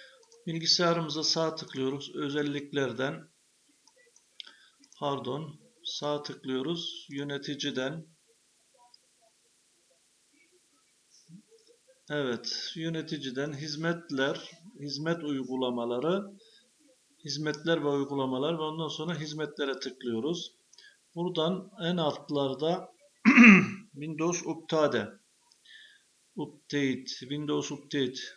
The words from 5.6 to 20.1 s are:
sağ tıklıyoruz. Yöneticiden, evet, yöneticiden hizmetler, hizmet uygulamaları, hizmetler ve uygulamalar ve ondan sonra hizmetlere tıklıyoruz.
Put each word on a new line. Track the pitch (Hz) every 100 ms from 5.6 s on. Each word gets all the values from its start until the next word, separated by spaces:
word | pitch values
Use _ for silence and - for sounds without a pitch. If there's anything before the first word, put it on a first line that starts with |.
| - -
sağ | - - 147 147
tıklıyoruz. | 143 127 131 131 143 170 - - -
Yöneticiden, | 139 143 143 143 139 143 127 131 165 - - - - - _ _ - 960 - _ _ 679 _ - - - _ _ 508 - - - 294 330 359 - 285 - - - - - 180 - 453 - - - - -
evet, | 147 131 113 - - - 160
yöneticiden | 165 160 156 151 135 127 151
hizmetler, | 143 151 147 165 165 - 135 139 170 - - - -
hizmet | 143 135 160 170
uygulamaları, | 147 139 127 131 127 120 120 123 156 196 208 - - - _ _ - - _ -
hizmetler | 147 143 151 147 165 160
ve | 147
uygulamalar | 143 139 139 131 131 147 165
ve |
ondan | 156 160 156
sonra | - 160 147
hizmetlere | 151 151 147 - 139 131
tıklıyoruz. | 127 - 120